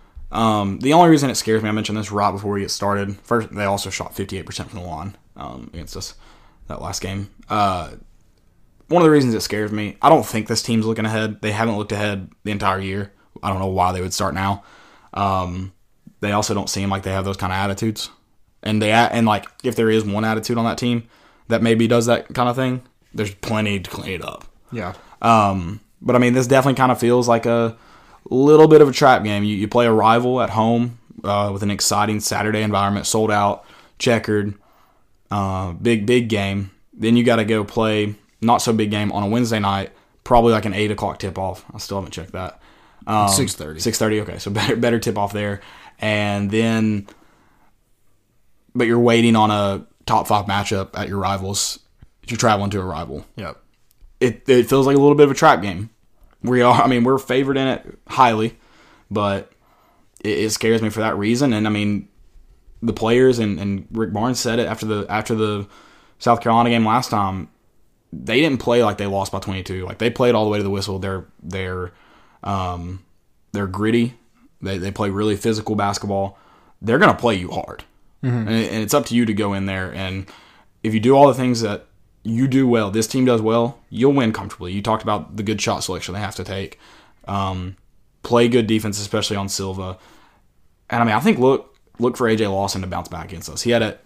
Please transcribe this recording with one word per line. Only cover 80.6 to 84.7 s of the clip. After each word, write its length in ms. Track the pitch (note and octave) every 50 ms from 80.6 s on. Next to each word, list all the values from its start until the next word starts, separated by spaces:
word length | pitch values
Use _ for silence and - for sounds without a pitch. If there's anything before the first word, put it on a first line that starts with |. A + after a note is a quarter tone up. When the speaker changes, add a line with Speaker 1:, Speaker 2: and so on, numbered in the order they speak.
| _ _ _ _
Speaker 1:
if 120 | - A2 G#2+
you 80 | A2
do 120 | G#2+ B2 C3+
all 120 | C#3 C#3+ C#3
the 60 | B2
things 260 | B2+ B2+ B2+ B2 A2+
that 260 | A2+ G2+ G2+ - - _ _ _ _ _ _ _ -
you 240 | G#2+ A2+ A#2 C3 C3+
do 200 | B2+ C3+ C3+ B2
well, 200 | A#2+ A2+ G#2+ G2
this 160 | F#2+ A2 A2 -
team 180 | - C3+ B2+
does 160 | B2+ A#2+ A2+
well, 380 | G#2+ A2 A2+ A#2 A#2 A#2+ - - _ -
you'll 240 | - - A#2+ C#3+ C#3+
win 180 | C#3 B2 A2
comfortably. 400 | G#2+ G2+ G2 G2 - - F2+ F2+